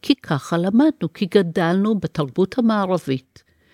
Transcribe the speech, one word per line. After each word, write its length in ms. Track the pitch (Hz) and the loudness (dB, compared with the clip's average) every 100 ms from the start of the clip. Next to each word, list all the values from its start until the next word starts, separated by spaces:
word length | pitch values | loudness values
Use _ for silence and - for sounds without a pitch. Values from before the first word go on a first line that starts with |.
כי 140 | - 277 | -2 -4
ככה 420 | - 147 - 170 | -2 -6 -2 -2
למדנו, 560 | 185 226 311 - 170 | 2 2 2 0 -8
כי 120 | - 185 | -6 0
גדלנו 760 | 208 175 160 165 185 208 214 | 2 2 0 0 2 0 -2
בתרבות 580 | 165 - 139 147 185 - | -4 -4 -4 -2 -2 0
המערבית, 840 | 226 214 190 180 - 131 _ - _ _ _ | 0 0 0 -2 -2 -6 _ -20 _ _ _